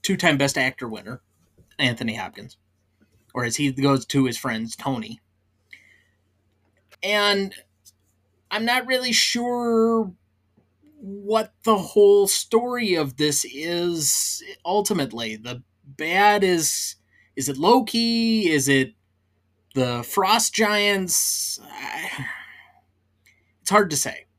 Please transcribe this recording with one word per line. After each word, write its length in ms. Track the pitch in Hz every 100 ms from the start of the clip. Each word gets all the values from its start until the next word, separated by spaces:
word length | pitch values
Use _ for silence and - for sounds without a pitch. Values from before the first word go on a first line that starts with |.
two-time 360 | - 190 175 143
Best 200 | 139 147
Actor 300 | 131 - 120
winner, 340 | 107 - 127 _ _ _ _ _ -
Anthony 360 | 131 117 113 107
Hopkins. 420 | 92 - 120 - _ _ _ _ _ _ _
Or 100 | 123
as 120 | 120 113
he 160 | 143
goes 340 | 131 139 135 -
to 180 | 139 131
his 120 | 113
friends, 380 | 131 110 113 -
Tony. 440 | 139 127 107 113 _ _ _ _ _ - _ _ _ _ _ _ _ _ _ _ _ -
And 500 | 190 208 202 202 196 - _ _ - _ _ _ _ _ _
I'm 140 | 208 226
not 200 | 254 254
really 260 | 254 254
sure 1000 | 220 - 240 240 240 240 226 226 226 202 175 _ _ _ _ _ _ _ 302
what 540 | 196 202 202 220 214 _
the 140 | 226 208
whole 500 | - 208 202 202 190
story 680 | - - 233 247 247 220 170
of 220 | 139 131
this 280 | 151 143 -
is 960 | 135 165 175 175 165 143 - - - - -
ultimately. 720 | 170 202 196 196 131 110 113 110
The 260 | 117 127 - _
bad 600 | 139 135 156 185 208 208
is, 520 | 190 175 160 - - - _ _ _ -
is 140 | 135
it 80 | 135
Loki? 880 | 175 262 220 226 233 233 226 220 180
Is 200 | 151 135
it 240 | 135 131 _ _ _ _ _ _ _ _
the 300 | 131 127 120
Frost 500 | 120 - 190 208 -
Giants? 1080 | - 214 208 202 202 180 - - - - -
I, 640 | - - - 123 - - 131 - - - - _ _ _ _ _ _ _ _ _
it's 80 | -
hard 180 | 208 190
to 80 | 147
say. 280 | 117 - _